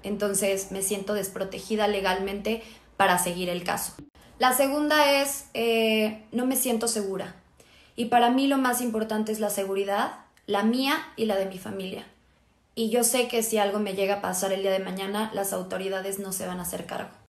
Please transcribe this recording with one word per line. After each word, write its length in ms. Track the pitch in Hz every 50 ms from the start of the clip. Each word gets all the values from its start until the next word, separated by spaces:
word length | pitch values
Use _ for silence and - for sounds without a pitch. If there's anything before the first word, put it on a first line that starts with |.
| -
Entonces, 680 | 196 208 196 208 202 196 190 208 196 196 190 - -
me 100 | 185 196
siento 320 | 190 - 208 196 196 - 208
desprotegida 760 | 202 190 - - 185 190 190 - - - - 220 214 214
legalmente 760 | 208 208 196 190 185 185 196 196 196 196 202 196 214 226 226 - - - - - - -
para 200 | - 196 190 180
seguir 320 | 175 - 180 175 175 185 180
el 140 | 175 175 170
caso. 300 | 175 - 196 - - - - - - _ - - - - -
La 140 | 247 254 247
segunda 680 | - 277 269 277 294 302 294 302 302 294 277 285 277
es, 240 | 277 285 - - - - _
eh, 720 | 226 226 233 226 226 220 220 220 220 214 214 220 - - -
no 140 | - 233 254
me 100 | 262 269
siento 320 | 262 - 254 233 220 233
segura. 480 | 233 - 220 202 190 190 180 190 185 - - _ _ _ _ - _ - - - - _
Y 100 | - 240
para 240 | 233 247 240 240 240
mí 180 | 254 262 277
lo 100 | 277 277
más 240 | 269 262 254 240 226
importante 500 | 254 240 214 220 220 220 220 214 220 220
es 80 | 214 214
la 100 | 214 208
seguridad, 640 | 202 - 196 190 190 196 196 196 196 208 240 302 - - - _ _ _ _
la 160 | - 202 202 208
mía 340 | 220 240 254 269 269 302 320 - - -
y 100 | - 226
la 100 | 214 202
de 100 | 196 190
mi 140 | 190 190 185
familia. 460 | - - 190 196 190 190 190 - - - _ _ _ _ _ _ _ _ _ _ _ _ _
Y 160 | - 226 220
yo 140 | 220 247 233
sé 240 | 233 - 254 240
que 160 | 233 - 233 220
si 140 | - 220
algo 220 | 214 202 202 196 208
me 140 | 208 196 190
llega 220 | 196 196 190 202
a 60 | 202
pasar 320 | - 185 180 - 196 190 190
el 80 | 196
día 100 | 196 196
de 80 | 190 190
mañana, 500 | 190 185 185 190 196 196 202 214 220 214 -
las 200 | 196 196 196 196
autoridades 640 | 185 185 185 185 185 190 190 190 190 190 196 196 202
no 120 | 196 190
se 160 | 185 - 185
van 120 | 180 180 180
a 40 | 175
hacer 220 | 170 - 180 180
cargo. 260 | - - - 202 - - - - _ _